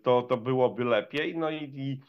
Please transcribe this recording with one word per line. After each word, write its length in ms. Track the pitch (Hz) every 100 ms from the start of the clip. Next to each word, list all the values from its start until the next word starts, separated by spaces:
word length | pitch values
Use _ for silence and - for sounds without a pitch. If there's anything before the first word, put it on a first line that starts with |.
to, 200 | 131 123
to 140 | 123 127
byłoby 480 | 117 127 123 101
lepiej. 520 | 120 110 101 143 160 165
No 140 | 156
i, 120 | 156
i 380 | 147 139 135 135